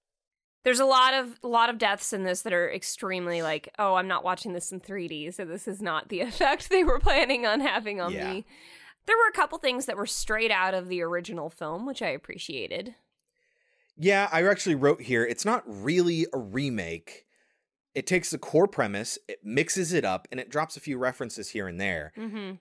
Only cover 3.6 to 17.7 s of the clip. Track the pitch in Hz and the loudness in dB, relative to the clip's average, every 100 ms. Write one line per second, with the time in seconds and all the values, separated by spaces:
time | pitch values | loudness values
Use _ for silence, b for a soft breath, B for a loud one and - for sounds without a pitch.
3.6 | - - 202 185 190 175 180 185 - 175 | -6 -2 2 2 2 -2 -2 -4 -4 -8
4.6 | - 190 208 196 170 151 151 180 175 185 | -8 -10 -10 -8 -8 -8 -10 -10 -10 -10
5.6 | - 190 202 156 - 180 233 - 277 359 | -10 -8 -4 -4 -4 -4 -4 2 2 2
6.6 | - 381 330 - - 285 254 254 233 220 | 2 4 6 6 6 6 4 2 2 2
7.6 | 269 208 214 202 175 165 143 190 - B | 2 0 -2 -4 -4 -4 -6 -8 -10 B
8.6 | B B B B - 453 440 392 320 330 | B B B B 2 4 4 4 0 0
9.6 | 277 247 262 202 - - - 214 226 190 | -2 0 -2 -4 -4 -4 -2 0 2 2
10.6 | 185 190 180 180 170 175 175 175 160 - | 2 0 -2 -4 -2 -4 -4 -8 -8 -8
11.6 | 156 170 262 262 196 143 - - - 135 | -8 -6 -8 -6 -4 -6 -8 -14 -10 -8
12.6 | 95 110 214 226 _ _ _ _ _ _ | -8 -8 -10 -16 _ _ _ _ _ _
13.6 | _ _ _ - 175 196 202 165 185 196 | _ _ _ 0 4 4 4 4 4 4
14.6 | 190 143 143 156 123 117 117 117 208 240 | 2 4 4 4 2 2 2 0 0 0
15.6 | - 101 117 180 175 165 165 135 104 127 | -2 -6 0 4 4 2 0 -4 -4 -4
16.6 | 143 110 85 85 - - _ _ _ _ | -2 -2 -4 -8 -12 -20 _ _ _ _
17.6 | _ | _